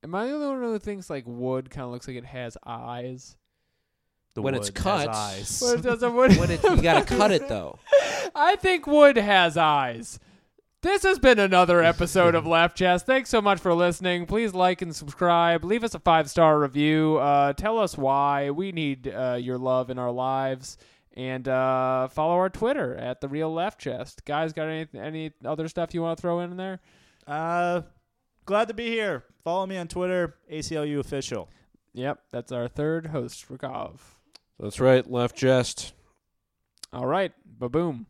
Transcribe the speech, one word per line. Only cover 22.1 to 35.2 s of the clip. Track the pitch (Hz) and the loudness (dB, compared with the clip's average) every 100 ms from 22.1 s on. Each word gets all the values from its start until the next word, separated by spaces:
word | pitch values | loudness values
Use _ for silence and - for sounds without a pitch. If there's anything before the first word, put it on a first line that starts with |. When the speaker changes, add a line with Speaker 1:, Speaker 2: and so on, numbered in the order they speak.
| - 156 175 | -2 0 0
Speaker 1:
our | 185 | 0
Twitter | - 226 285 143 123 | -2 -2 -2 -4 -6
at | 123 127 | -8 -8
the | 143 | -8
Real | 143 160 | -4 -4
Laugh | 160 185 - | -4 -6 -6
Chest. | - 120 123 - | -10 -8 -10 -14
Guys, | - 147 160 | -6 -4 -4
got | 156 156 | -4 -6
any, | 160 160 | -6 -10
any | 120 120 160 156 _ | -12 -12 -10 -12 _
other | 127 151 160 | -8 -6 -6
stuff | - 170 | -6 -6
you | 175 | -4
wanna | 165 165 | -6 -4
throw | 175 170 | -4 -4
in | 175 180 | -6 -10
there? | 190 185 _ _ _ _ - | -12 -12 _ _ _ _ -10
Speaker 2:
Uh, | 147 165 175 175 175 165 _ _ _ _ _ - | -8 -4 -2 0 -2 -6 _ _ _ _ _ -4
glad | 208 226 | 0 0
to | |
be | 220 233 | -4 -4
here. | 226 214 139 _ _ | -2 -2 -4 _ _
Follow | - 180 190 | -4 -4 -4
me | 190 | -8
on | 170 | -8
Twitter, | 180 180 185 170 - _ | -4 -2 0 -2 -6 _
A | 156 | -12
C | - 160 | -6 -4
L | 147 | -4
U | 143 | -4
official. | 139 139 131 113 87 _ _ _ _ | -4 -6 -6 -10 -10 _ _ _ _
Speaker 1:
Yep, | - 131 - _ | -8 -8 -8 _
that's | 131 117 | -12 -10
our | 123 120 | -8 -8
third | - 151 165 160 | -4 -4 -4 -6
host, | 151 120 - - | -8 -8 -12 -18
Rakov. | 131 131 131 - - _ _ _ _ _ _ | -14 -10 -10 -12 -14 _ _ _ _ _ _
Speaker 3:
That's | 107 - | -12 0
right, | 131 127 120 | 4 4 2
Laugh | 123 | -2